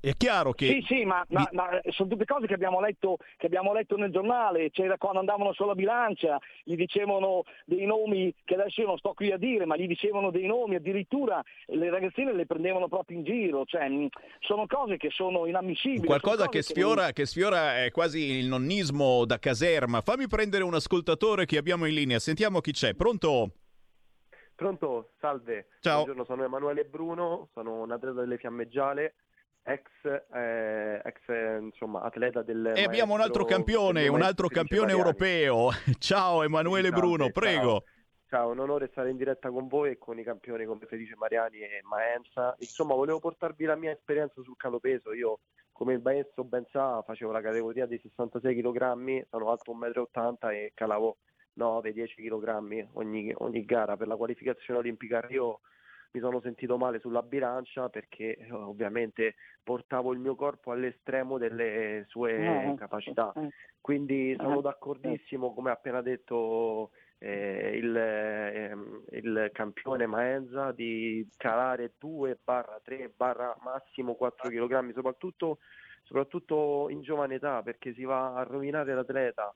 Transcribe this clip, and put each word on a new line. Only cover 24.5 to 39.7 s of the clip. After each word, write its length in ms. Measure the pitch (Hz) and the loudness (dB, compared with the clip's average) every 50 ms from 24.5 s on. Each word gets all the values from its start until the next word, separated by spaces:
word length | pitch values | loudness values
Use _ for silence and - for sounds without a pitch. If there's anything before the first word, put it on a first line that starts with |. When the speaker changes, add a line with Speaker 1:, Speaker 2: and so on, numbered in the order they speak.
| _ | _
Speaker 3:
Pronto, 560 | - 165 196 190 156 - 147 127 117 110 - _ _ | -4 -4 -4 -2 -2 -4 -2 -2 -4 -6 -8 _ _
salve. 480 | - 151 143 127 117 117 117 104 98 _ _ _ | -4 -2 -2 -2 -4 -6 -6 -6 -6 _ _ _
Speaker 1:
Ciao. 160 | - 175 151 147 151 | 0 2 2 2 2
Speaker 3:
Buongiorno, 200 | 139 139 127 123 | 0 -2 -6 -4
sono 180 | 120 127 127 135 | -4 -2 -2 -2
Emanuele 420 | 127 131 135 143 147 147 147 147 | -2 -2 -2 -2 -2 0 -2 -2
Bruno, 640 | 143 139 156 165 165 170 170 175 170 165 - - - _ | -4 -4 -8 -6 -6 -4 -2 -2 -2 -2 -4 -8 -12 _
sono 280 | 117 110 113 113 113 113 | -10 -8 -6 -6 -6 -6
un 80 | 113 | -6
atleta 300 | 117 120 123 131 127 123 | -6 -6 -6 -6 -4 -4
delle 160 | 123 123 123 123 | -4 -4 -4 -6
Fiamme 300 | - 120 113 120 117 117 | -6 -8 -6 -6 -8 -6
Giale, 460 | 117 135 135 135 139 143 151 156 _ _ _ _ _ _ _ _ _ _ | -2 -2 0 0 0 -2 -4 -4 _ _ _ _ _ _ _ _ _ _
ex, 220 | _ - 135 139 _ - _ _ _ | _ -6 -6 -6 _ -18 _ _ _
eh, 960 | 147 139 139 - _ - 123 120 117 113 113 110 110 107 110 107 107 104 104 - | -4 -4 -4 -6 _ -8 -6 -4 -2 -2 -2 -2 -2 -2 -2 -2 -2 -4 -4 -6
ex, 260 | 117 - - _ - | -10 -12 -12 _ -4
eh, 280 | 120 117 113 110 110 110 | -2 -2 0 -2 -2 -4
insomma, 400 | 107 110 - - 117 110 104 95 | -6 -8 -10 -10 -8 -6 -6 -4
atleta 400 | - 117 - 113 120 123 120 123 | -6 -6 -4 0 -2 0 0 -2
del 320 | 113 113 113 113 113 113 113 | -4 -2 -2 0 0 0 2
Speaker 1:
E 80 | - 202 | 2 2
abbiamo 300 | 202 - 233 233 208 208 | 2 4 2 2 2 4
un 80 | 214 | 2
altro 220 | 220 220 - - - | 2 2 2 0 2
Speaker 3:
maestro, 20 | |
Speaker 1:
campione, 560 | 226 233 226 - - 220 226 202 190 175 160 | 4 4 2 4 4 4 4 4 4 4 4
Speaker 3:
del 80 | 151 143 | 4 4
Speaker 1:
un 80 | 143 151 | 6 6
Speaker 3:
maestro 280 | - 185 190 - 190 | 4 4 4 2 0
Speaker 1:
altro 20 | 170 | 2
Speaker 3:
Felice 280 | - 175 165 147 185 202 | 2 2 0 4 4 4
Speaker 1:
campione 160 | 220 214 190 180 | 4 6 4 6
Speaker 3:
Mariani. 20 | 190 175 151 - 185 190 180 170 151 139 | 6 4 4 4 2 2 4 4 4 6
Speaker 1:
europeo. 220 | 123 113 117 123 113 - - | 6 6 6 4 4 2 2
<laughs> 140 | - 127 - | 2 2 2
Ciao 420 | - - 190 202 190 185 175 165 | 2 2 4 4 4 4 4 4
Emanuele 480 | 156 151 156 160 156 170 190 196 185 185 | 4 4 4 2 2 4 4 4 4 4
Speaker 3:
Salve, 100 | 170 180 | 4 6
Speaker 1:
Bruno, 240 | 180 175 170 156 143 | 4 4 4 4 2
Speaker 3:
ciao. 60 | 123 | 2
Speaker 1:
prego. 520 | - 175 220 208 175 151 127 123 110 98 - _ _ _ _ _ _ _ _ _ | 2 2 4 4 4 4 4 4 4 4 0 _ _ _ _ _ _ _ _ _
Speaker 3:
Ciao, 200 | - 123 120 117 | 0 2 2 2
un 100 | 120 127 | 0 0
onore 280 | 135 139 143 143 139 127 | 0 0 0 0 0 -4
stare 200 | - - 131 127 | -4 -4 -2 -2
in 60 | 131 127 | -2 -2
diretta 340 | 131 131 131 - - 131 | -2 -2 -2 -2 -4 -6
con 160 | 123 127 131 | -6 -4 -6
voi 240 | 131 | 0